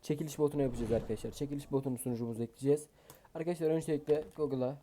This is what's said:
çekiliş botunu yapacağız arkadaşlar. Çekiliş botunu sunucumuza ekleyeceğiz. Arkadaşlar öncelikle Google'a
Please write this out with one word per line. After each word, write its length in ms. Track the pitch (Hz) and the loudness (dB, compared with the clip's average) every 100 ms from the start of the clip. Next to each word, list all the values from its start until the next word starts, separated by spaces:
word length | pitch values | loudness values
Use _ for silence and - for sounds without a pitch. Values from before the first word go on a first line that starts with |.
çekiliş 360 | - 151 160 - | -2 -4 -4 0
botunu 240 | 147 147 | 2 4
yapacağız 300 | 135 120 117 | 0 0 2
arkadaşlar. 380 | 113 104 110 113 | 0 2 -4 -4
Çekiliş 420 | - 143 143 139 | -6 -4 -4 -2
botunu 260 | 139 139 123 | -2 0 -2
sunucumuza 440 | 131 120 117 113 | -2 -2 -2 -2
ekleyeceğiz. 440 | 117 - 135 147 147 _ - - - | -6 -2 2 2 2 _ -20 -20 -14
Arkadaşlar 360 | 165 160 170 160 | -6 -4 0 2
öncelikle 540 | 160 160 147 147 147 151 - | 2 2 -2 4 2 2 -4
Google'a 400 | 147 131 127 143 | -2 0 0 -4